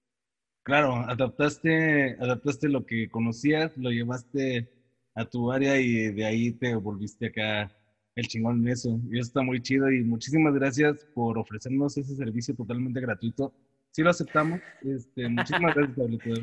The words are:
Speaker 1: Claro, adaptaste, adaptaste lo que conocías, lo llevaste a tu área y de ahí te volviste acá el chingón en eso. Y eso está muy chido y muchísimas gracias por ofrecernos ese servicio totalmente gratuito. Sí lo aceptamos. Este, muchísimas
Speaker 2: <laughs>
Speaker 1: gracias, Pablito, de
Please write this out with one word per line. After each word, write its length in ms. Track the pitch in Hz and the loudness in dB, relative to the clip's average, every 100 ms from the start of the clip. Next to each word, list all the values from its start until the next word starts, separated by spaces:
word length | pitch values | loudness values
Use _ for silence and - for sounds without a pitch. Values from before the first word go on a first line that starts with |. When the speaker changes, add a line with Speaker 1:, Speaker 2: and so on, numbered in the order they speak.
| _ _ _ _ _ _ | _ _ _ _ _ _
Speaker 1:
Claro, 320 | - 143 143 120 | 2 4 4 2
adaptaste, 1200 | 120 123 127 - 147 143 165 160 160 147 135 - | -2 0 -2 2 0 2 2 2 4 4 2 0
adaptaste 480 | 123 120 143 123 151 | -2 0 -2 -2 0
lo 180 | 135 101 | 0 -2
que 220 | 113 110 | -4 -4
conocías, 680 | 113 117 113 147 156 160 135 | -2 -2 0 0 2 0 -4
lo 140 | 127 | -2
llevaste 760 | 117 117 123 - 139 131 120 117 _ _ _ _ | -2 -2 -6 -6 -2 -2 -2 -6 _ _ _ _
a 100 | 110 110 | -8 -6
tu 260 | 123 120 | -2 0
área 260 | 131 139 139 | 2 2 4
y 320 | 123 117 110 | 4 2 0
de 120 | 101 | 0
ahí 280 | 107 113 120 | 0 0 0
te 220 | 113 123 | -2 -2
volviste 520 | 113 101 98 104 - 110 | -2 -4 -6 -10 -6 -6
acá 440 | 110 107 107 104 - _ _ _ | -4 -2 -2 -4 -10 _ _ _
el 120 | - 117 | -8 -6
chingón 340 | 113 113 120 | -2 0 2
en 60 | 120 | 2
eso. 260 | 120 120 113 120 | 0 -2 -2 -2
Y 80 | 117 | -4
eso 100 | 120 | -2
está 140 | 139 | -2
muy 180 | 127 127 | 0 -2
chido 300 | 123 135 135 | 0 2 4
y 80 | 131 | 2
muchísimas 520 | 117 113 131 160 156 | 2 -2 0 4 4
gracias 500 | 139 135 131 151 147 - | 4 2 4 2 2 -6
por 220 | 123 117 110 | -2 0 0
ofrecernos 640 | 107 107 127 135 143 143 | -4 -8 -4 0 0 -2
ese 160 | 135 135 | -6 -6
servicio 380 | 113 113 120 | -4 -4 -4
totalmente 460 | 123 104 120 127 123 | -6 -6 -4 -4 -4
gratuito. 520 | 123 101 117 127 135 - _ _ _ | -4 -4 -4 -4 -6 -6 _ _ _
Sí 120 | - | 2
lo 80 | 170 | 4
aceptamos. 500 | 170 143 156 156 175 - - | 4 0 2 2 -2 -10 -10
Este, 460 | 135 135 - - 120 | -6 -6 -8 -6 -2
muchísimas 460 | 120 160 175 170 | -2 0 0 2
Speaker 2:
<laughs> 0 | |
Speaker 1:
gracias, 220 | 147 143 127 | 2 0 0
Pablito, 320 | - 233 233 | -2 -2 -4
de 100 | 226 | -4